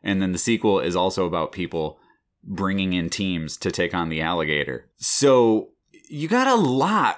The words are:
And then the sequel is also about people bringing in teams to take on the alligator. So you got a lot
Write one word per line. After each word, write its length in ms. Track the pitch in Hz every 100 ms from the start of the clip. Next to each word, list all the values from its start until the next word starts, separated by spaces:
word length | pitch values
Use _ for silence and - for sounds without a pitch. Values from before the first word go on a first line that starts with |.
And 180 | - 95
then 100 | 95
the 60 | 87
sequel 420 | 120 113 107 95
is 160 | 73 87
also 300 | 92 95 87
about 260 | 82 76
people 480 | 92 85 82 78 - _ _ _ _
bringing 500 | 95 95 95 98 95
in 160 | 90 82
teams 480 | - 95 87 76 -
to 140 | 92
take 220 | 90 87
on 160 | 90 82
the 120 | 78
alligator. 680 | 80 87 76 73 69 62 - -
So 720 | - - 139 127 113 107 - _ _ - -
you 180 | 147 156
got 200 | 240 262
a 80 | 240
lot 640 | 143 131 175 214 120